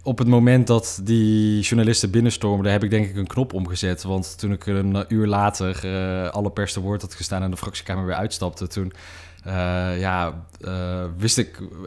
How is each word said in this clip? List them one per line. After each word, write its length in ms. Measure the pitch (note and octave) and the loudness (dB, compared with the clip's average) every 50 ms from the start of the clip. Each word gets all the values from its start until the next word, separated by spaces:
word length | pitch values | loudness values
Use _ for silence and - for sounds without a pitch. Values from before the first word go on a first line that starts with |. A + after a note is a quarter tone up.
op 160 | - C3+ B2 - | -6 -4 -2 2
het 100 | B2 A#2+ | 4 6
moment 380 | B2 A#2+ A#2 B2 B2+ B2+ A#2 | 6 6 8 8 6 6 6
dat 340 | B2 A#2 A2+ A2+ - - - | 6 4 2 2 0 -6 -6
die 580 | F#2+ G#2+ A2+ A2+ A2 G#2+ G#2+ A2 G#2+ G#2+ G#2+ G#2 | -2 2 4 4 6 6 6 4 4 4 2 2
journalisten 500 | G2 - A#2 A#2 A2 A2+ A#2 - - G2 | 2 2 2 4 4 4 4 2 2 2
binnenstormden, 640 | F#2 A#2 A#2 A#2+ - - - G#2 G2+ G2 G2 G2+ | 2 4 4 2 2 0 0 0 2 2 2 2
heb 120 | G2+ G2+ A2 | 2 2 2
ik 60 | G2+ | 2
denk 180 | A2 G#2+ G#2+ G2 | 2 2 0 0
ik 80 | G2 | -2
een 100 | G2+ F#2+ | -4 -6
knop 260 | - - B2+ C3 B2+ | -4 -2 -2 -2 -2
omgezet. 500 | - F#2+ F#2 F2 F2+ - - F2+ F2+ - | -2 -4 -4 -4 -4 -2 -2 -2 -2 -2
Want 360 | - F#2+ F#2+ F#2+ F2+ - - - | -4 -4 -2 -2 -4 -6 -8 -6
toen 140 | - G2+ | -4 -2
ik 140 | G2+ F2+ - | -2 -2 -2
een 380 | G2+ G2 G2 G2 G2 G2 G2 G2 - | -2 0 0 0 0 0 0 -2 0
uur 180 | A2+ A2 G#2+ | 0 2 2
later, 540 | G#2 G2+ G2+ G2+ G#2 G2+ - F#2+ F#2 F#2 - F#2 | 2 2 4 2 2 2 0 -2 -2 -4 -4 -4
eh, 440 | F#2 F#2+ F#2+ F#2 F#2 F#2 F#2 F#2 F2 | -4 -4 -2 -2 -2 -2 -2 -4 -4
alle 200 | - G#2 G2+ G2+ | -2 -2 -4 -2
pers 220 | - - G2+ F#2 | -2 -2 -4 -4
te 80 | - G2 | -4 -4
woord 220 | F#2 G2 G#2 G#2 | -4 -4 -4 -4
had 120 | - F#2 - | -6 -8 -10
gestaan 280 | - - - F#2+ F#2 | -10 -8 -4 -4 -2
en 80 | F#2 F#2 | -2 -2
de 60 | F2+ | -4
fractiekamer 480 | - - G2 - - - - F#2 F#2 F#2 | -6 -8 -10 -10 -8 -8 -6 -4 -4 -2
weer 80 | F2+ E2+ | -2 -2
uitstapte, 520 | D2 G#2 A2 - - F#2+ F2+ D#2+ - F#2+ | -2 -4 -4 -4 -4 -6 -6 -6 -6 -8
toen, 260 | F2 - G2 F#2+ F#2 - - - - - - - - - - - | -6 -4 -4 -6 -6 -6 -12 -18 -20 -20 -20 -20 -20 -20 -16 -10
eh, 80 | F#2 F#2+ F2+ F2+ F2+ F2+ F2+ F2+ F#2 F2+ F2+ | -6 -2 -2 0 0 0 0 -2 -2 -2 -2
ja, 440 | F#2+ F#2+ F#2 F2+ F2 E2 D2+ E2+ E2 - - - | -2 0 0 0 -2 -2 -4 -8 -14 -16 -16 -12
eh, 440 | - F#2 F#2 F#2 F2+ F2+ F2+ F2+ F2+ F2 E2+ | -10 -8 -6 -6 -4 -4 -4 -6 -6 -6 -4
wist 220 | F2 G#2+ A2+ - B2+ | -2 0 0 2 0
ik 200 | G#2 - - - F#2+ F2 - E2 F#2+ | 0 -2 -6 -14 -14 -14 -14 -14 -10